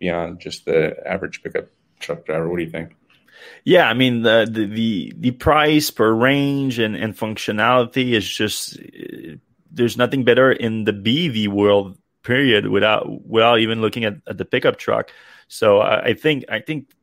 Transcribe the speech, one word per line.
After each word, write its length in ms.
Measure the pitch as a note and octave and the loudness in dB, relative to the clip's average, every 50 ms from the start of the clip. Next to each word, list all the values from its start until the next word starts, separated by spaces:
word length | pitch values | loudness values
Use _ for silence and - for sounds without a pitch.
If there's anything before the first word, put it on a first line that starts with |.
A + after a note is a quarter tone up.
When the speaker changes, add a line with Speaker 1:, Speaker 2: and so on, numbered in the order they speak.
Speaker 1:
beyond 400 | F2+ F2 E2+ E2+ E2 E2 F2 F2 | -6 -4 -4 -4 -6 -8 -10 -14
just 240 | - F2+ - - - | -14 -14 -14 -10 -4
the 320 | - E2 D#2+ D#2 D#2+ - - - | 0 0 2 0 0 -4 -8 -8
average 380 | - F#2 E2+ E2 - - - - | -8 -8 -6 -8 -10 -12 -12 -12
pickup 240 | - - - - _ _ _ _ _ _ - | -8 -8 -8 -8 _ _ _ _ _ _ -16
truck 260 | - - - - - | -10 -10 -10 -10 -8
driver. 220 | - D#2 D#2+ E2 E2+ | -6 -4 -4 -4 -4
What 80 | F2+ | -4
do 80 | F2 E2+ | -6 -6
you 60 | E2 | -8
think? 260 | E2 E2 E2 E2 _ _ _ _ _ _ _ _ _ - - - - - | -8 -12 -12 -14 _ _ _ _ _ _ _ _ _ -20 -20 -20 -18 -6
Speaker 2:
Yeah, 260 | - - F3+ F3 D3 A2+ | 2 4 6 6 6 4
I 60 | A2+ | 4
mean, 280 | B2+ C3 B2+ A#2+ A#2 | 2 2 2 2 2
the, 260 | A2+ A2 A2+ A2+ G#2+ A2+ | 4 4 6 4 4 2
the, 160 | A2 A2 G#2 | 0 -4 -4
the, 460 | G2 G#2+ A2+ A2+ A2+ G#2 F2 B1 G#1 - | -4 -2 -2 -2 -2 -2 -4 -6 -8 -8
the 140 | - A#2 B2 | -4 -4 -4
price 640 | B2+ - - D#3 D3 D3+ D3+ D3+ D#3 D3+ D3+ - | -4 -2 0 2 4 4 4 4 2 2 0 0
per 200 | - - A2 A2 | -2 2 2 2
range 680 | A2 A2+ B2 C3+ C#3 C#3 C#3+ C#3+ C#3 C#3 C#3 C3 A#2 A#2 | 4 4 2 2 2 2 0 0 -2 -2 -2 -2 -2 -2
and, 160 | A2 G#2+ G#2 | -2 -2 -2
and 200 | C#2+ A2 A2 F#2+ | -4 -6 -6 -6
functionality 1000 | - A2+ G#2+ G#2+ - - A2+ G#2+ G#2+ A2 A#2+ B2+ B2+ A#2+ A2+ - C3 B2+ B2 A#2 | -6 -8 -8 -8 -8 -6 -4 -2 0 2 2 2 2 0 0 -2 -2 -2 0 0
is 140 | G#2+ F#2+ - | -2 -2 -2
just, 500 | - - G#2+ G#2 - - - - - - | -4 -4 -4 -4 -4 -6 -10 -12 -14 -18
uh, 560 | - - - - - - - - - E2 D2 - _ _ _ _ _ _ | -20 -20 -18 -16 -16 -16 -16 -16 -16 -18 -18 -20 _ _ _ _ _ _
there's 260 | - B2 A#2+ A#2 - | -2 0 0 0 2
nothing 280 | A#2+ B2 A2+ C#3 C3+ A#2+ | 0 0 0 0 0 2
better 260 | B2 A#2 B2 C3 C3 | 4 4 4 4 4
in 320 | A#2 - A#2+ A2 A2 A2 G#2 | 2 0 -2 -4 -4 -2 -2
the 80 | A2 | -2
B 340 | G2+ G2+ G2 A2+ C3 E3 F3+ | -2 -2 -2 -2 0 0 0
E 20 | D#3 | -2
V 200 | A#2+ A2 G#2 G2+ | -2 -2 -2 -2
world, 500 | G2+ G2+ G2+ G#2 G2+ G2+ G2 F#2 - _ _ _ _ _ | 0 2 4 4 4 4 2 -2 -10 _ _ _ _ _
period, 460 | - - B2 C3+ C#3+ B2+ G#2+ G#2 G#2 G#2 | -4 -2 0 2 2 4 2 2 2 0
without, 580 | G2+ G2 G2+ G#2+ G#2+ G#2+ - - G#2+ G2+ - | 0 2 2 2 2 0 -2 -6 -12 -14 -8
without 320 | - A2 A2 A2+ A#2+ A#2+ A2+ | -2 2 4 4 6 4 4
even 220 | A2+ A2 A2+ A2+ | 2 0 -2 -2
looking 240 | A2 G#2+ - A#2+ A2+ | -2 -2 -2 -2 -4
at, 100 | G#2+ G2 - - - | -4 -6 -8 -14 -14
at 100 | G2+ F2+ | -10 -10
the 60 | - | -8
pickup 320 | - - B2 - C3+ - | -4 -2 0 0 0 -2
truck. 340 | - - A2 A2 A2+ - - - - - - - - _ - | -2 -2 -4 -2 -2 -4 -8 -12 -20 -20 -20 -20 -20 _ -14
So 320 | - - A2 G#2 G2+ G#2 | -6 0 4 4 4 4
I, 240 | A2 - A2 - - | 4 2 0 0 0
I 100 | A#2+ G#2+ | -2 -2
think, 300 | - - D#3 D3+ B2+ - - | 0 0 -2 -2 -2 -4 -8
I 120 | A2 G#2+ | -8 -8
think 300 | - - D#3 C#3 - _ _ _ | -6 -8 -10 -10 -10 _ _ _